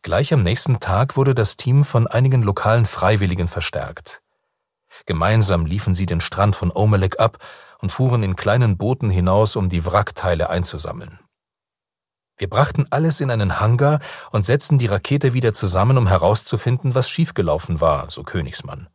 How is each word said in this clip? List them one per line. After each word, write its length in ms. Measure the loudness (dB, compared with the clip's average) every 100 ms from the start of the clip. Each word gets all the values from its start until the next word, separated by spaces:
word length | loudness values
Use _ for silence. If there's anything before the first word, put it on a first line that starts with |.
Gleich 320 | -2 -2 2
am 80 | 2
nächsten 380 | 2 0 0 -2
Tag 360 | 0 0 0 0
wurde 180 | 0
das 220 | 2 0 -2
Team 260 | 2 2
von 240 | 4 2 2
einigen 360 | 2 2 2
lokalen 420 | 2 0 2 2
Freiwilligen 640 | 2 0 2 2 2 0 -2
verstärkt. 720 | -4 -6 -6 -10 -12 -16 -18 _ _ _ _ _ _ _ -20 -6
Gemeinsam 580 | 0 2 2 2 0
liefen 300 | 0 -2 -2
sie 100 | 0
den 160 | 0 -2
Strand 340 | -4 0 0
von 160 | 2 -2
Omelek 480 | 0 2 2 0 0
ab 200 | -2 -2 -20 -20 -20 _
und 120 | -8
fuhren 320 | -2 0 0
in 140 | -2 -2
kleinen 400 | 0 2 2 0
Booten 320 | -2 -2 0
hinaus, 480 | 0 2 2 2 0
um 140 | -2
die 160 | -2 0
Wrackteile 640 | 0 -2 -4 -4 -2 -2
einzusammeln. 680 | -2 -4 -6 -8 -10 -16 -20 _ _ _ _ _ _ _ _ _ _ _ _
„Wir 140 | -6
brachten 360 | 0 0 0 -2
alles 300 | 0 0 0
in 100 | -2
einen 300 | 0 -2 0
Hangar 400 | 2 4 4 2 -2 -18 -6
und 140 | -2
setzten 340 | 0 0 2 2
die 100 | 2
Rakete 440 | -2 0 0 0
wieder 220 | 0 0
zusammen, 420 | 0 0 2 2 4
um 100 | 4
herauszufinden, 880 | 4 4 0 -2 -4 -2 -2 0
was 140 | 0 -2
schiefgelaufen 720 | -2 -2 -2 -2 -2 -2 0
war“, 300 | 0 0 -4
so 140 | -12
Königsmann. 680 | -8 -6 -6 -8 -12 -16 -18